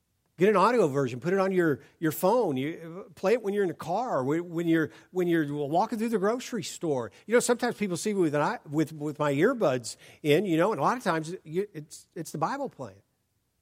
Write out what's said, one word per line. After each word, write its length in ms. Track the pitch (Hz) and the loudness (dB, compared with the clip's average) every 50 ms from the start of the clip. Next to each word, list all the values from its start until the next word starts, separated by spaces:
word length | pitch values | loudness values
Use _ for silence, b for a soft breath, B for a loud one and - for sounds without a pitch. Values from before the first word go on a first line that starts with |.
| _ _ _ _ _ _ _ - | _ _ _ _ _ _ _ 2
Get 120 | 170 208 | 2 4
an 80 | 214 185 | 6 6
audio 320 | 185 220 247 240 190 151 | 4 4 6 4 4 2
version. 320 | 131 143 139 123 123 123 | 2 0 -2 -2 -4 -4
Put 100 | 123 170 | -4 -2
it 80 | 190 196 | 0 0
on 140 | 190 190 190 | 0 2 2
your, 260 | 180 170 160 139 117 b b b b | 2 2 2 0 -2 b b b b
your 140 | 165 156 | -4 -2
phone. 460 | 143 - - 185 220 254 226 175 135 127 | -2 2 2 2 4 4 2 0 -2 -2
You, 520 | 135 151 170 - 165 165 165 185 220 226 160 | -4 -6 -8 -10 -14 -16 -16 -16 -18 -18 -14
play 160 | - - 185 | -4 0 0
it 100 | 226 247 | 0 2
when 120 | 214 196 202 | 0 -2 0
you're 100 | 208 202 | 0 0
in 60 | 175 | 0
the 40 | 147 | -2
car, 480 | - - 147 175 208 254 247 185 147 | -6 -6 -4 -2 -2 -2 -2 -2 -2
when, 280 | 127 135 151 165 175 180 | 0 0 0 -2 -2 -4
when 180 | 165 165 170 165 | -6 -4 0 2
you're, 220 | 165 165 156 151 B B B B | 2 2 2 0 B B B B
when 180 | - 185 180 175 | -4 -2 0 2
you're 180 | 170 165 156 143 | 2 2 0 0
walking 500 | 143 147 147 135 151 175 214 214 247 214 | -2 -4 -4 0 0 0 0 0 -2 -4
through 120 | 220 240 | -2 -2
the 100 | 233 185 | -2 0
grocery 420 | 180 202 233 262 - - 254 214 | 0 0 -2 -2 -6 -8 -8 -8
store. 520 | 147 - - - - 165 143 127 113 101 b b b | -8 -8 -10 -6 -4 -2 -2 -2 -4 -6 b b b
You 100 | - 214 | 2 2
know, 40 | 247 | 2
sometimes 360 | - - 247 233 - 240 - | 4 4 0 0 0 -4 -2
people 200 | - 208 196 175 | -2 -2 -4 -2
see 180 | 165 - 214 208 | -4 -2 -2 0
me 60 | 196 | 2
with, 160 | 180 151 139 | 2 2 2
an 60 | 147 | 2
eye, 180 | 151 175 226 - - 156 | 2 0 -2 -4 -8 -4
with, 220 | 139 156 156 - | 0 0 0 0
with 260 | 160 151 147 151 143 - | -2 -6 -8 -8 -2 0
my 160 | 151 147 143 | 0 2 4
earbuds 640 | 135 165 240 269 233 208 151 131 127 113 - - B B B B B B | 4 4 2 2 2 2 2 2 0 -4 -8 -14 B B B B B B
in, 220 | 151 143 165 214 | 4 4 4 4
you 120 | 196 160 160 | 2 2 4
know, 160 | 170 208 220 | 4 2 2
and 80 | 139 | 2
a 20 | 147 | 0
lot 140 | 180 226 254 | 0 0 0
of 80 | 247 | -2
times 280 | 196 165 160 156 160 180 185 - | -2 -2 -2 -2 -6 -10 -14 -14
you, 220 | 160 151 180 208 208 _ | -6 -6 -6 -6 -6 _
it's, 340 | 156 147 - - - - _ _ | -14 -16 -14 -18 -20 -20 _ _
it's 180 | 180 160 - - | -12 -12 -10 -4
the 40 | 156 | -4
Bible 300 | 151 185 247 285 285 214 | -2 -2 -2 -6 -8 -10
playing. 340 | - - 135 104 95 101 _ _ _ _ _ _ _ _ _ _ _ _ | -10 -12 -16 -16 -16 -20 _ _ _ _ _ _ _ _ _ _ _ _